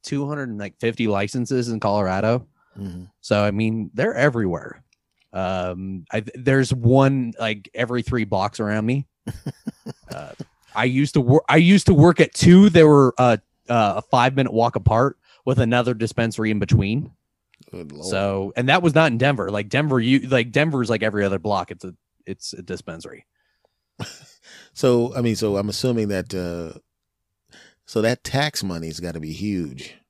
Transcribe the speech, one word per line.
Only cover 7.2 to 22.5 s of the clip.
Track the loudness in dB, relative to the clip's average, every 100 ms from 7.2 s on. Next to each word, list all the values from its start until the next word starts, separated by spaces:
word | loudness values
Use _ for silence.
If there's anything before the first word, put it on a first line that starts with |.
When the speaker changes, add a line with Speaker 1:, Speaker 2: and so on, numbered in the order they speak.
| -4 -4
Speaker 1:
like, | -6 -6 -10 -6
every | -4 -4
three | -4 -4 -2
blocks | -2 -4 -4
around | -4 -2 -2
me. | -4 -6 _ -12
Speaker 2:
<laughs> | -12 -12 -12 -16 -14 -18 -18 -16
Speaker 1:
Uh, | -16 -16 -18 -20 _ _ -4
I | -2
used | 0 0 0
to |
wor-, | 4 2 6
I | 4
used | 6 6 6
to |
work | 6 6 6
at | 2 4
two. | 8 10 10
They | 8
were, | 8 8 6 4
uh, | 2 2 _ _ -2
uh, | 0 2 -2
a |
five-minute | 0 2 2 2 0
walk | 0 0 0
apart | 0 2 0 -2 _ _
with | -2 0
another | 2 2 0 -2
dispensary | -4 -2 -4 -2 -2
in | -2
between. | 2 2 2 -4 -6 _ _ _ _ _ _
Speaker 2:
Good | -18 -16
Lord. | -14 -6
Speaker 1:
So, | -4 -2 -4 -6 -4
and | 0
that | 2
was | 2
not | 2 2
in | 2
Denver. | -2 -2 -4
Like, | -6 -4
Denver, | -4 0 0
you, | 2 0 0
like, | -2 0
Denver's, | -2 0 -2 -2
like, | -2
every | -2 -2 -2
other | -2
block. | -4 -4 -4
It's | -12
a, | -16 -18 _ _ -16
it's | -14 -14